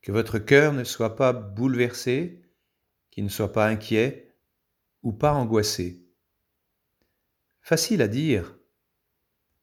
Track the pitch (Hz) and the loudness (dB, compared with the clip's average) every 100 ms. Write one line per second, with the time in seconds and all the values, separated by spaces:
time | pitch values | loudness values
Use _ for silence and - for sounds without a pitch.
0 | - 104 107 113 110 143 151 139 120 - | -2 -2 0 -4 6 6 6 0 -6 -4
1 | 113 - 131 123 104 98 131 120 120 - | -4 2 0 0 -6 -4 -2 0 0 -2
2 | 127 131 175 - _ _ _ _ _ _ | -4 -2 -4 -10 _ _ _ _ _ _
3 | _ - 101 - 104 110 107 107 - 107 | _ -8 -6 -4 -2 0 0 0 -2 0
4 | 123 - - _ _ _ _ _ _ _ | 0 -4 -20 _ _ _ _ _ _ _
5 | 117 107 147 147 117 110 107 - 90 90 | -8 -2 0 0 2 0 0 -4 -8 -10
6 | _ _ _ _ _ _ _ _ _ _ | _ _ _ _ _ _ _ _ _ _
7 | _ _ _ _ _ _ - 160 - 208 | _ _ _ _ _ _ -2 -2 0 0
8 | 110 117 156 107 82 - _ _ _ _ | 0 0 0 0 -2 -16 _ _ _ _
9 | _ _ _ _ _ _ | _ _ _ _ _ _